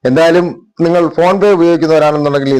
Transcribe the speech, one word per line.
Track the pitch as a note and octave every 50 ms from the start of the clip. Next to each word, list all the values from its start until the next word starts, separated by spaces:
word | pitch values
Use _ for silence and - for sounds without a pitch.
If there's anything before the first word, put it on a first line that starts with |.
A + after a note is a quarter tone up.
| -
എന്തായാലും | C3 B2+ D3+ E3 E3+ E3 F3+ F3 E3+ - - _ _ _ - E3
നിങ്ങൾ | E3 F3 F3 E3+ D3+ D3+
PhonePe | - E3+ F3+ F#3+ G3 G3 G#3 G3+
ഉപയോഗിക്കുന്നവരാണെന്നുണ്ടെങ്കിൽ | E3+ E3 E3+ E3+ D#3 D#3 D#3 D#3+ D#3 D3+ D3+ D3+ D3 D3 D3 C#3 C#3+ C#3 C3+ C3+ C3